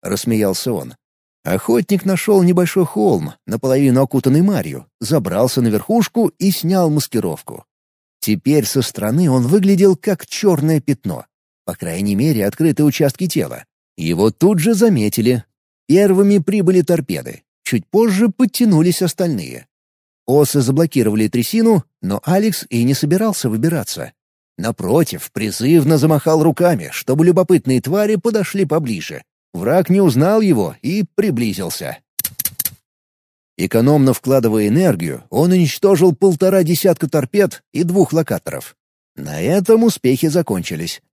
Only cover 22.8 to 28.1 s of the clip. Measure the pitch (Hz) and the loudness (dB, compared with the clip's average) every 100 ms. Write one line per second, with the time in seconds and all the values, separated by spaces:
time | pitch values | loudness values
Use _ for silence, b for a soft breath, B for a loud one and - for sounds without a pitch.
22.8 | 120 139 151 180 220 190 127 110 151 165 | 0 0 0 0 -2 -4 -4 -2 -2 -2
23.8 | 101 - 64 - _ _ _ - 113 - | -6 -10 -14 -16 _ _ _ -10 -8 -6
24.8 | 92 139 160 - - - 107 - 127 170 | 0 0 0 -4 -12 -8 -8 -4 2 2
25.8 | 143 156 156 151 160 160 160 147 175 135 | 4 2 2 0 0 2 2 2 0 0
26.8 | 82 - - 143 165 175 180 180 - 127 | -6 -8 -4 0 2 2 2 2 2 -2
27.8 | - 190 208 | -2 -2 0